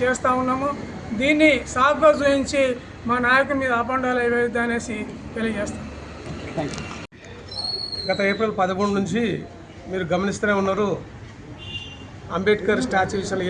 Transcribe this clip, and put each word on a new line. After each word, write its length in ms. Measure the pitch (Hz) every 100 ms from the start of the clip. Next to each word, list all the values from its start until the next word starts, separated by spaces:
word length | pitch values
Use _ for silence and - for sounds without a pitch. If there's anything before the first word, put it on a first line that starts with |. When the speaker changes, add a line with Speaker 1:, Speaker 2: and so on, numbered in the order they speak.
Speaker 1:
చేస్తూ 280 | 247 247 262 254
ఉన్నాము. 280 | 254 262 285 285 - - - 208
దీన్ని 320 | 269 302 311 254 247 254
సాఫ్గా 340 | 269 277 311 285
చూపించి 440 | 277 277 262 285 262 240 - - 233
మా 60 | 247 247
నాయకుడి 320 | 262 277 277
మీద 100 | 262 240
అబండాలు 380 | 240 262 254 247
వేయవద్దు 360 | 240 240 240 233
అనేసి 320 | 233 233 233 214 208 233 - 226
తెలియజేస్తాం. 500 | 226 202 208 220 - - - - - - - - 143 - - - - - - - - - 156 - - - 180
Speaker 2:
గత 120 | 185 196
ఏప్రిల్ 220 | 208 220 208
పదమూడు 300 | 180 190 208 202
నుంచి 260 | 185 208 226 151 - - - - 165
మీరు 140 | 185 170
గమనిస్తూనే 400 | 180 196 196 214 202
ఉన్నారు, 280 | 196 190 202 165 - - - - - - - - - - - - - 175
అంబేద్కర్ 460 | 196 208 190 220 254
స్టాచ్యూ 320 | 196 185 196
విషయంలో 240 | 190 190